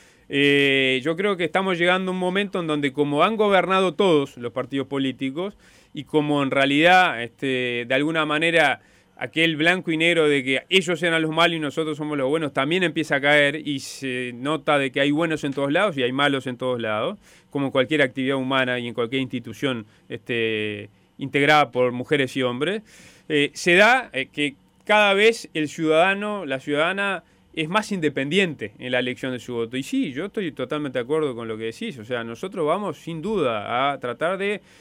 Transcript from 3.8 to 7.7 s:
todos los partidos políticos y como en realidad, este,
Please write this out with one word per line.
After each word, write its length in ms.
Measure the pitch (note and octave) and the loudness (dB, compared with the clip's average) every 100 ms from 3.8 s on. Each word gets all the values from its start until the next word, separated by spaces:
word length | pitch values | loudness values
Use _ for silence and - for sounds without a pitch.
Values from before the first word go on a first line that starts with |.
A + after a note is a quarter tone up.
| F#3+ | 2
todos 420 | D#3 G3+ D3+ C#3 - | 2 4 4 2 -6
los 160 | A#2+ | -8
partidos 340 | - B2+ C#3 C3+ | -6 -4 -4 -4
políticos 720 | C#3 C3+ A#2+ C3+ C#3 G3 - _ _ _ | -2 -4 -4 -6 -6 -8 -10 _ _ _
y 120 | D3+ | -14
como 380 | C3 D3+ D3 D3 | -2 0 2 2
en 80 | C3+ | 0
realidad, 720 | C3+ C#3 C#3+ E3 F#3 F3+ A#2 | 2 2 4 6 6 6 0
este, 600 | A#2+ - C3+ B2+ B2 | -8 -6 -4 -2 -2